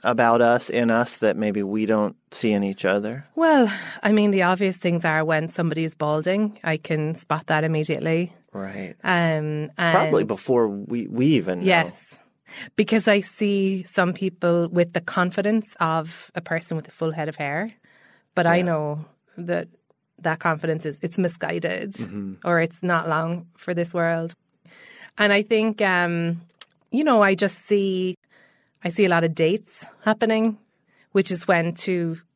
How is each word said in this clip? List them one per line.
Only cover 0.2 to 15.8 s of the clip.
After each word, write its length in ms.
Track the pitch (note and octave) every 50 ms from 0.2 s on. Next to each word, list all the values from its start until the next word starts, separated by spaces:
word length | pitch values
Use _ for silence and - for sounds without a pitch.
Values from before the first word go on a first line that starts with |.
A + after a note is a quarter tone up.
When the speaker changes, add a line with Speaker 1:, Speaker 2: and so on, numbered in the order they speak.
| A#2+ A#2 A#2 A#2+
Speaker 1:
us, 280 | A#2+ A#2 A#2+ A#2+ - -
in 220 | - A#2 A#2+ A#2
us, 260 | A2+ A2+ A#2+ A#2 - -
that 180 | - G#2+ F#2
maybe 260 | G2 G#2+ G#2+ G2 G#2 G2+
we 220 | F#2+ G2+ A2 A2
don't 300 | G2+ A2 G#2+ G#2 G2+ - _ _ _
see 200 | - - - A2+ G#2+
in 100 | G2+ G2+
each 220 | G2 G2 - -
other? 400 | F#2+ F#2+ G#2 G#2 G#2+ A#2 C#3 D3 _ _
Speaker 2:
Well, 340 | D#4 E4 E4 D#4 C#4 B3 G#3 G3+ G3 - - - - -
I 80 | G#3 G#3+
mean, 180 | G#3+ G#3 G#3
the 120 | G3 G3 F3+
obvious 340 | F3 F#3 F#3 G3+ F#3+ F#3 -
things 260 | - F3+ E3+ E3+ E3+
are 220 | E3 D#3 D#3 D#3+
when 240 | D#3 D#3+ D#3 D#3+ E3
somebody 340 | - - E3 E3 D#3 D#3+ E3
is 100 | D#3+ D#3
balding, 600 | _ D#3 D3+ D3+ D#3 D#3 F3+ F#3+ G3+ G#3+ G#3 G#3 - -
I 140 | - D#3+ D#3
can 380 | - - E3 D3+ D3+ D3+ E3
spot 320 | - - _ D3 D#3 - -
that 160 | D#3+ D3+ D#3
immediately. 680 | D#3+ D#3+ D3+ D#3 D#3+ D#3+ - - D#3+ E3 E3+ F3 E3+ - - _ _ _
Speaker 1:
Right. 420 | G3 G3 F#3+ G3 G3+ G3 F3 - _ -
Speaker 2:
Um, 640 | - F#3 F3 E3+ E3 D#3+ D#3 D3+ D3+ D3+ D3+ D3+ D3+ - -
Speaker 1:
Probably 440 | F3+ E3+ E3 F#3 - - - -
Speaker 2:
and 60 | G#2+ G#2+
Speaker 1:
before 400 | A2 F#2+ - - C3 A#2+ A#2 G#2+
we, 400 | G2+ G2+ G2+ - A#2 A#2+ G#2+ -
we 180 | G2+ A#2 B2+ D3 D#3 B2
even 220 | E2+ F#2 F#2 -
know. 60 | F#3
Speaker 2:
Yes. 540 | F#3 F3+ E3+ D#3+ - - - - - - - _ _ _ _ _ - - - - - _
Because 320 | - G#3+ - A3 A3 F#3 A3
I 120 | G#3 G#3
see 600 | G3 - - - G#3+ G3+ G3+ G3 G3 F#3+ G3 F#3 F3+
some 280 | F3 - - F3+ F3
people 580 | F3+ - G3 F#3 F#3 _ - F3 E3+ F3 E3+ E3+
with 240 | F3 F3 F3 E3+ -
the 80 | F3
confidence 760 | E3+ - - - F3+ F3+ F3 - F#3+ G#3 A3 A3+ G#3 - -
of 520 | -